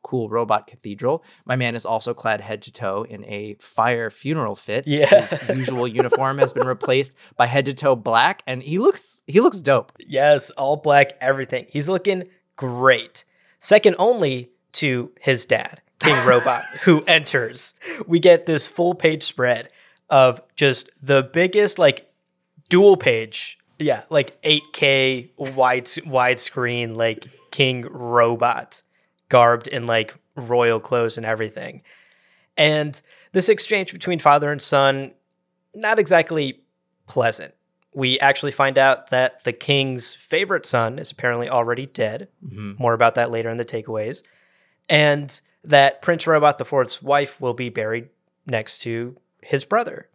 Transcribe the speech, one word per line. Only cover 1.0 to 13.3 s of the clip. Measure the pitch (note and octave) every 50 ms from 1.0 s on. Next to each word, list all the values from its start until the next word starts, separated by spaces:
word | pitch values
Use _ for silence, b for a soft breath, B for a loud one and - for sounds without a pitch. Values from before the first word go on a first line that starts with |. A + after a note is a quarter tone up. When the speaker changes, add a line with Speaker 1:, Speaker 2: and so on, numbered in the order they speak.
| A#2+ B2 D3+ E3 b b b b b
Speaker 1:
My | - B2
man | C3 B2+ A#2 A#2
is | A#2 -
also | - A2+ A2+ - A#2+ A#2
clad | - - A2+ G#2+ G#2
head | G2 G#2+ A2 G#2 -
to | -
toe | _ - A#2 G2 G2 G2+ A#2 B2
in | A2+ G2+ -
a | - G2+ G2+ G#2+ G#2+ G#2 _
fire | - - - - A2+ A#2+ B2 A#2 A#2 A2
funeral | - - - C3+ D#3+ D#3+ B2+ G#2 G2+
fit. | - - - G#2 B2+ C3+
Speaker 2:
Yeah. | D3+ C#3+ D3+ C#3+ - G3 G#3
Speaker 1:
His | - - E3+ C#3+ - - C#3
usual | C3 B2+ B2 C3 B2 B2
uniform | B2 A2 B2 B2 A#2+ - - C3+ C3+ C3+
has | C#3 C3+ B2+ -
been | B2+ B2
replaced | B2+ B2+ - - - B2+ C3+ C#3 - _ b b b b
by | - B2
head | A#2 B2 C#3 C3
to | C#3 C3+
toe | B2+ D3 C#3 C3
black, | A#2 G2+ A#2+ A2+ A2+ C3 E3+ G3 - _
and | - B2+ B2+ C3
he | C#3+ E3
looks, | F#3+ B3 G4 - - - - - - _
he | - C#3+ G3+
looks | B3 F4+ - F#3+
dope. | D3 C#3 C3+ A#2 - - _ _
Speaker 2:
Yes, | - - C#3+ C3 C#3+ D3 D3 C3+ - -
all | - - C3+ C3+ D3+
black, | D3 - D3+ C#3+ C#3+ C#3 - - _
everything. | B2+ C3 C3+ C3+ C3 - C3 B2 - _
He's | - D3 C#3+ E3
looking | F#3+ F3+ F#3 G3+ F#3+ F#3 F3+ b b b b b _
great. | - C3+ B2+ A#2+ B2 B2+ C3 B2+ A2+ A2+ - _ - - _